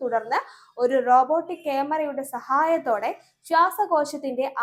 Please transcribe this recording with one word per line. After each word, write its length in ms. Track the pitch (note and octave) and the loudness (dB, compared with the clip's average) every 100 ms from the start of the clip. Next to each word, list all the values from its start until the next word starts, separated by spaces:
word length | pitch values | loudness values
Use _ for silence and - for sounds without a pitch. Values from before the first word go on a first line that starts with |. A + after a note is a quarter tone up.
തുടർന്ന് 380 | B3+ A3+ G#3+ D4+ C5 - - - | -4 -4 -2 -4 -4 -16 -20 -2
ഒരു 200 | B3 C4 B3 | 0 2 4
റോബോട്ടിക് 540 | B3+ C4 D#4+ E4+ F4 D4+ | 4 6 0 -2 -8 -4
ക്യാമറയുടെ 560 | C#4 C#4+ D#4 D4+ C4+ C4+ | -4 -2 -2 -4 -6 -8
സഹായത്തോടെ 800 | A#3+ - C4+ D#4+ E4 C4 G#3+ A3 - _ _ - | -10 -2 0 2 0 0 -2 -2 -8 _ _ 0
ശ്വാസകോശത്തിന്റെ 1000 | E4 F4+ F#4 G4+ D#4+ D4 D4 C#4 B3 C4+ - | 2 2 2 0 2 0 -4 -6 -4 -4 0